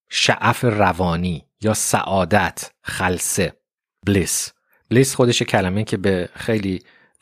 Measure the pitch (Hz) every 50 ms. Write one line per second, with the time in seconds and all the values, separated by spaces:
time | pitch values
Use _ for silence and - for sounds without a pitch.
0 | _ _ - - - - 113 - - 113 117 - - 123 107 104 101 92 87 87
1 | 92 87 85 85 90 92 85 71 - _ _ _ 101 107 107 - - - - 107
2 | - - 95 98 90 82 101 101 90 85 - - - - _ _ _ - - -
3 | 95 92 90 85 - - - - 90 73 - _ _ _ _ _ _ _ _ _
4 | - 101 101 98 82 - - - - - - _ _ _ _ _ _ _ 113 123
5 | 135 135 - - 127 120 120 - 120 - - 107 92 92 92 107 110 - - 101
6 | 92 98 95 90 87 - - - - - 113 107 98 98 92 87 - _ _ _
7 | _ _ _ _